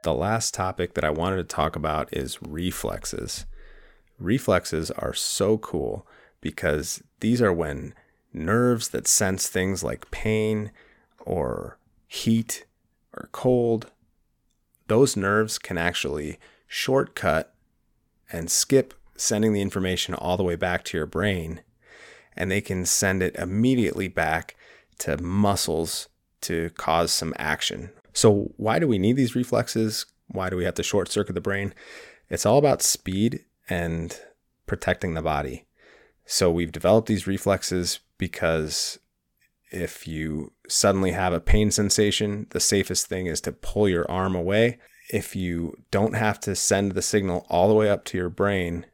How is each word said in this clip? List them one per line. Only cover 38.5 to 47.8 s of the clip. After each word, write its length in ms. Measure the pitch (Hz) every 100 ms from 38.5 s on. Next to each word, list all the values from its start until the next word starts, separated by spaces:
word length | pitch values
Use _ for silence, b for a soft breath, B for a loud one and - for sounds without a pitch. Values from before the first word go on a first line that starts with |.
| 80 78 - - - _ _ _ _ _ _ _
if 360 | 92 82 - -
you 440 | 78 78 76 73 _ -
suddenly 440 | - 101 95 95
have 220 | 90 92
a 60 | 90
pain 320 | - 107 107
sensation, 760 | 101 101 - 104 - 104 104 -
the 80 | 90
safest 480 | - 101 95 92 -
thing 200 | 92 90
is 140 | 78
to 100 | -
pull 360 | 71 - 101 104
your 220 | 87 -
arm 260 | 90 95 90
away. 440 | 87 104 117 120 b b -
If 260 | 110 - -
you 400 | 92 85 82 - _
don't 260 | 101 107 104
have 240 | 107 101
to 140 | - 95
send 360 | - 101 101
the 100 | 95
signal 440 | - 107 98 90 -
all 180 | 85 95
the 60 |
way 160 | 107